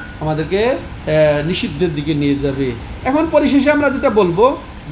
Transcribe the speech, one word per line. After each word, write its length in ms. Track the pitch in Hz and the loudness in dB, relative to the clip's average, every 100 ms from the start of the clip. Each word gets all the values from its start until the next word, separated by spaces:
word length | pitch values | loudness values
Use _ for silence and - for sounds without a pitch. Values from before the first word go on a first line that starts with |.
| - - | -12 -8
আমাদেরকে, 420 | 156 151 156 190 | -4 -4 -2 0
এ, 800 | 233 277 - - - 156 151 147 151 | 0 -2 -6 -10 0 4 4 2 -2
নিষিদ্ধের 480 | 180 240 147 180 | -4 -4 -2 -2
দিকে 200 | 151 151 | -2 -2
নিয়ে 200 | 151 143 | 0 0
যাবে। 380 | 143 143 135 135 117 - - | 0 -2 -2 -4 -4 -10 -6
এখন 220 | 254 285 330 | -2 0 2
পরিশেষে 400 | 302 285 277 285 | 2 4 4 4
আমরা 200 | 294 285 | 2 2
যেটা 200 | 269 277 | 0 2
বলবো 460 | 214 185 165 247 311 - - - | 4 2 4 2 2 -8 -16 -10